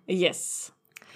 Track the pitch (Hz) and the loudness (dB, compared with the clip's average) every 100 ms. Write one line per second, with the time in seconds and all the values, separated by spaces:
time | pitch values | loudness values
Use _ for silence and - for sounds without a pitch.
0 | - 185 175 - - - - - _ - | -2 2 2 2 -6 -8 -10 -16 _ -20
1 | - | -20